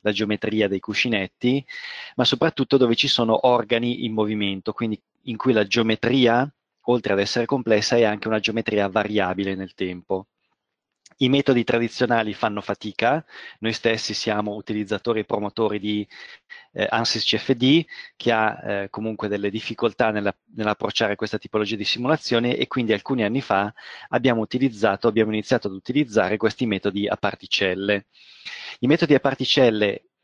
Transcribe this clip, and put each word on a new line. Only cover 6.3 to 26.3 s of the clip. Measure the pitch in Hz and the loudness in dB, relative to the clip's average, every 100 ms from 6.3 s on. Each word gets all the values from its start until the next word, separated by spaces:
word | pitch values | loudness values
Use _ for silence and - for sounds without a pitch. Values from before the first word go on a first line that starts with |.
| 117 143 - _ _ | 4 2 -6 _ _
oltre | - 123 - | 0 0 2
ad | 98 | 0
essere | 98 120 | 0 0
complessa, | 117 135 117 107 - 120 | -2 -2 2 2 4 4
è | |
anche | 110 104 110 | 2 0 -2
una | 110 | -2
geometria | 113 110 110 107 101 | -2 -2 -2 0 0
variabile | 101 104 104 92 92 98 | 0 0 0 0 -2 -2
nel | 95 95 | -4 -8
tempo. | - 92 90 - 95 98 _ _ _ _ _ _ _ _ _ | -6 -6 -6 -6 -6 -6 _ _ _ _ _ _ _ _ _
I | 127 | 2
metodi | 139 139 120 | 4 4 2
tradizionali | 113 117 117 - 120 117 107 | 2 0 0 -2 0 0 0
fanno | 98 110 101 | -2 -4 -4
fatica, | - 101 107 - 117 151 - - - - | -6 -6 -8 -2 0 0 -2 -14 -20 -8
noi | 110 | -6
stessi | 110 113 110 - | -2 0 0 -2
siamo | 107 - 104 104 | -6 -2 -2 -2
utilizzatori | 104 - 107 98 104 120 110 | -6 -6 -6 -4 -4 -2 -4
e | |
promotori | 104 101 101 - 107 104 | -2 -4 -4 -2 -2 -2
di, | 104 104 101 - - - _ - - | -2 -4 -4 -10 -20 -20 _ -20 -14
eh, | - 104 | -4 -2
ansys | 113 117 113 | 0 0 -2
C | - 117 | -2 -2
F | - | 0
D, | 123 127 160 160 - - - | 2 4 4 2 -8 -20 -6
che | 120 | 0
ha, | 110 110 - | 2 0 -2
eh, | - 101 98 | -6 -6 -6
comunque | - 113 107 107 | -6 -6 -6 -4
delle | 101 101 | -2 -2
difficoltà | 107 - 117 117 - 113 | -4 -8 -2 -2 0 0
nella, | 107 101 - _ 113 | 0 -2 -4 _ -6
nell'approcciare | 107 104 107 - 107 101 | -2 -2 -2 0 0 0
questa | 107 107 | -4 -6
tipologia | - 107 104 107 | -4 -2 -2 -4
di | 101 | -4
simulazione | 120 123 160 - 117 120 127 | -4 0 -2 0 0 0 0
e | 127 | -2
quindi | 131 113 | -2 0
alcuni | 104 - 131 | 0 0 -2
anni | 104 127 | 0 -2
fa | - 98 104 - - - - | 0 0 0 -6 -18 -18 -6
abbiamo | 120 127 117 | 0 2 2
utilizzato, | 107 127 135 107 107 98 113 | 0 0 0 2 0 2 2
abbiamo | 107 107 | 2 2
iniziato | 107 - 120 104 | 0 0 0 0
ad | |
utilizzare | 95 - 131 131 104 92 | -8 -2 0 2 2 2